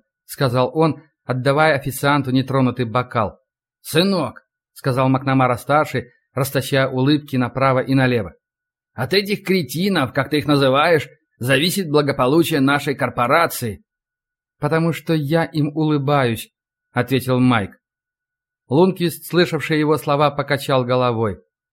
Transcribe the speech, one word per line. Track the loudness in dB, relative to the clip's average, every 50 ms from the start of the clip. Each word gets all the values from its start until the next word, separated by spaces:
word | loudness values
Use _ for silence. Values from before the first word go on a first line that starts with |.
| _ _ _ _ _
сказал | _ -6 -2 -2 0 2 0 0 0 0
он, | 0 0 0 0 -4 -10 _ _ _ _
отдавая | -6 -6 -2 0 0 2 2 2 2 2
официанту | 0 -2 -6 -6 -2 0 0 0 0 0 0
нетронутый | 0 -2 0 0 0 0 2 0 0 -2 -4
бокал. | -2 -2 -4 -4 -2 -2 -2 -2 -2 -4 _ _ _ _ _ _ _ _ _
"Сынок", | _ -4 0 0 0 2 0 -2 -4 -4 -8 -12 _ _ _ _ _ _ _
сказал | -6 -4 -2 0 2 2 2
Макнамара-старший, | 2 0 0 0 2 2 2 2 0 -2 -2 0 2 2 2 0 -4 -6 -8 -8 _ _ _ _ _
растащая | -4 -4 -2 -2 -4 -2 0 0 0 0 0
улыбки | 0 0 2 2 2 2 0 -2 -2
направо | -2 -2 -2 -2 0 0 2 2 0
и | 0 0 2
налево. | 2 2 2 2 0 -2 -6 -10 _ _ _ _ _ _ _ _ _ _ _ _
"От | -8 -6 -2 0
этих | 0 0 0 -4 -4 -2
кретинов, | 0 0 0 0 -2 -4 -2 -2 0 0 0 -2 -2 -2
как | -4 -2 0
ты | -2 -2
их | 0
называешь, | 2 2 2 4 2 2 2 2 2 2 2 0 -4 -12 _ _ _ _ _
зависит | 0 0 2 2 2 0 -2 -2 -2 0
благополучие | 2 2 2 2 0 0 2 2 4 4 2 2 2 2
нашей | 2 2 2 0 -2 -4 -4
корпорации". | -2 -4 -4 -2 -2 0 2 2 2 2 0 -2 -6 -8 -8 -8 -10 -14 _ _ _ _ _ _ _ _ _ _ _ _ _ _ _
"Потому | -4 -2 -2 0 0 -2 -2
что | -4 -4 -2 -2
я | -2 0 0 0 0 0
им | -2 -2 -2 -2 -2 -2
улыбаюсь", | -2 0 0 0 0 0 0 0 2 2 0 -2 -4 -8 -14 _ _ _ _ _ _ _ _ _
ответил | -4 -2 0 -2 -2 0 0 0 2
Майк. | 4 4 4 2 0 -4 -8 _ _ _ _ _ _ _ _ _ _ _ _ _ _ _ _ _ _ _
Лунквист, | 2 4 4 4 2 0 -4 -4 -4 -6 -10
слышавший | -2 0 0 0 0 0 -4 -4 -2 0 0
его | 2 0 0 -2
слова, | 0 -2 0 2 2 0
покачал | 0 -2 -4 -4 -4 -4 -2 0 0 0 0
головой. | 2 0 2 2 0 0 0 -2 -2 -4 -6 _ _ _ _ _ _